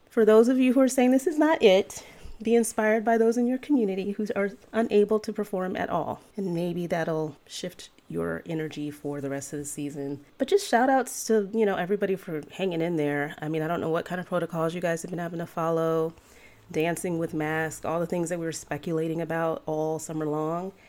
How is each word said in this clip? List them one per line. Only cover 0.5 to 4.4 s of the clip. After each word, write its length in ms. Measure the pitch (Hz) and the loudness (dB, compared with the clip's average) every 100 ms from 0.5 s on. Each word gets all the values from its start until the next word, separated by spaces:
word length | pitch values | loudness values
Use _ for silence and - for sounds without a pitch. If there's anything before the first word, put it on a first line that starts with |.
| 262 | 6
you 140 | 254 | 4
who 80 | 247 | 6
are 80 | 262 | 4
saying, 220 | 254 247 | 4 4
"This 160 | 262 359 | 4 2
is 120 | 302 | 2
not 220 | 302 320 | 4 6
it," 440 | 208 185 - - - - - - | 6 6 4 -6 -18 -18 -16 -8
be 140 | 220 | 2
inspired 500 | 233 226 - 214 226 | 2 2 0 2 2
by 140 | 220 226 | 2 4
those 180 | 226 233 | 4 4
in 100 | 240 | 2
your 120 | 254 | 0
community 540 | - 285 208 190 190 | 0 2 2 0 -4
who 140 | 202 214 | -4 -4
are 160 | - | -2